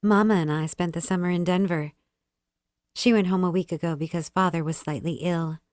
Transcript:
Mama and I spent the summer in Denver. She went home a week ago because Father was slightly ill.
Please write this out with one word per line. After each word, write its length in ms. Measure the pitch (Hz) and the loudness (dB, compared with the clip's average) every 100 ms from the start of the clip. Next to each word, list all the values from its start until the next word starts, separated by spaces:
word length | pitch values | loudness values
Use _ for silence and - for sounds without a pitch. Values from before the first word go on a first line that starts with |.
Mama 300 | 202 202 214 202 | 4 4 6 4
and 140 | 156 | 2
I 140 | 151 | 0
spent 300 | 156 - 175 | -2 -2 -4
the 80 | 170 | -2
summer 260 | - 185 175 | -2 0 0
in 160 | 180 | 0
Denver. 480 | 175 185 196 165 147 - _ _ _ _ _ _ _ _ _ | 2 2 2 0 -4 -10 _ _ _ _ _ _ _ _ _
She 180 | - 240 | -2 2
went 140 | 226 185 | 4 4
home 180 | 185 | 2
a 60 | 180 | 2
week 200 | 175 175 | 0 -2
ago 240 | 160 170 | -4 -4
because 360 | 156 156 175 156 | -4 -4 -6 -4
Father 340 | - 185 170 | 0 0 0
was 140 | 156 160 | -4 -4
slightly 380 | - 147 156 165 | -6 -6 -4 -4
ill. 380 | 175 170 165 160 _ | -2 -2 -4 -8 _